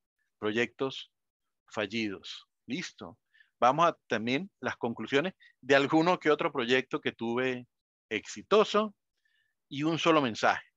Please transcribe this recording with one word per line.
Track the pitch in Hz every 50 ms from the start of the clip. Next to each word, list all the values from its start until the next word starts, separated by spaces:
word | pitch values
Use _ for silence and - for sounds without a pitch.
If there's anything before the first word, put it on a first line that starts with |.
| _ _ _ _ _ _ _ -
proyectos | 107 107 107 120 120 117 _ - 135 131 - - - _ _ _ _ _ _ _ _ _ _ _ _
fallidos. | _ - 110 107 95 110 117 110 104 95 87 - - - - - _ _ _ _
Listo. | - 123 180 165 - - - 104 82 - _ _ _ _ _ _ _ _ -
Vamos | 120 123 135 156 170 165
a | 151 _ _
también | - 127 107 110 120 131 151 196 202 _ -
las | 127 117 -
conclusiones | - - 117 113 - 110 - 135 139 160 190 - _ _ - _ _
de | - 127 139
alguno | 139 139 131 156 160 160 180 180 170
que | - 156
otro | 147 147 165 160
proyecto | 143 139 117 117 127 131 120 - - 151
que | - 127
tuve | - - 117 117 117 123 127 131 127 123 123 _ _ _ _ _ _ _ _ -
exitoso | - - - - - 104 98 - 190 214 202 - - 208 220 214 - _ _ _ _ _ _ _ _ _ _ _ _ _ _ -
y | 147 135
un | 151 160 165 147
solo | - 170 160 151
mensaje, | 139 120 104 - - 110 92 - - _ _